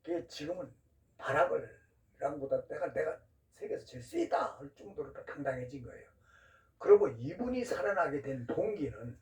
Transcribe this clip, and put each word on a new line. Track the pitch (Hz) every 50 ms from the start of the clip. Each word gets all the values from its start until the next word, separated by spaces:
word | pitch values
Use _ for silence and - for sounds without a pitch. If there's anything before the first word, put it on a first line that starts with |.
| _
그게 | 156 175 165 143
지금은 | - - - 147 156 180 185 - - - _ _ _ _ _ _ _ _
발악을, | - - - - - 262 269 - - - - - - - _ _ _ _ _ _
랑보다 | - 131 - 151 147 135 135 135 131 -
내가, | - 127 - 180 -
내가 | - 180 156 - - - - - _ _ _ _
세계에서 | _ - 415 - - - -
제일 | - - 123 117
세다 | - 320 349 330 285 254 - - - -
할 | - - 277 -
정도로 | - - 208 - - 143 135 -
더 | - -
당당해진 | - - 147 139 135 131 127 123 123 143 135 120
거예요. | 117 - - - - _ _ _ - - - - - - - _ _ _ _
그리고 | - - 208 202 -
이분이 | - 117 - 120 143 175 - 247 247 254 254 233
살아나게 | - - - - 208 196 185 165 143 139 143
된 | - 139 135 123 120
동기는 | 120 120 - 135 143 139 143 147 135 - - 117 123 120 -